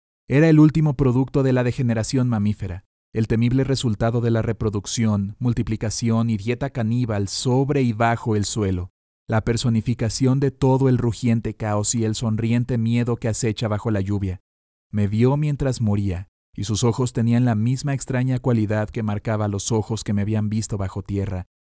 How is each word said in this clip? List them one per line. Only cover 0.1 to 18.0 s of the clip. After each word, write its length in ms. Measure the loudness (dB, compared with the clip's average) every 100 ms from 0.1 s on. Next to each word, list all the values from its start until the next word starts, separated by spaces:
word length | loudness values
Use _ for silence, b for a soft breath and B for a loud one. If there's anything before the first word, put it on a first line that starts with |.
| _ 0
Era 220 | 4 6
el 100 | 8
último 360 | 8 6 0 2
producto 460 | 2 2 0 0
de 120 | 2
la 100 | 2
degeneración 640 | 0 0 0 0 0 0 0
mamífera, 560 | 0 0 -2 -6 -10 -14 _ _
el 140 | -4 0
temible 360 | 2 2 2
resultado 560 | 0 0 0 0 0 0
de 100 | 0
la 120 | 0
reproducción, 920 | 0 -2 -2 -2 -4 0 0 0 -2 -4
multiplicación 920 | -2 -2 -2 -4 -4 -2 0 0 0
y 80 | -2
dieta 320 | -2 -4 -4
caníbal 580 | -4 -2 0 0 -2 -4
sobre 540 | -2 0 0 2 2
y 120 | 0
bajo 420 | 2 0 0 0 0
el 100 | 0
suelo, 460 | -2 0 -2 -6 _ _ _ -4
la 200 | -2 0
personificación 920 | 0 0 0 0 -2 -4 0 0 2
de 120 | 0
todo 380 | 0 2 4 4
el 80 | 2
rugiente 580 | 0 0 0 0 -2 -6
caos 400 | -2 -2 0 0
y 80 |
el 100 | 0
sonriente 640 | -2 -2 0 0 0 0 0
miedo 380 | 2 0 0 -2
que 140 | -2
acecha 380 | -2 -2 -2 -2
bajo 220 | -2 0
la 120 | -2
lluvia. 400 | -2 -2 -2 -6 _ _ _ _ _
Me 160 | -2 0
vio 300 | 2 2 2
mientras 440 | 0 0 -2 0
moría, 460 | 0 0 0 -4 -8 _ _ -8
y 100 | -4
sus 180 | 0
ojos 300 | 0 0 -2
tenían 320 | 0 2 2 2
la 100 | 2
misma 380 | 0 -2 -4
extraña 440 | -4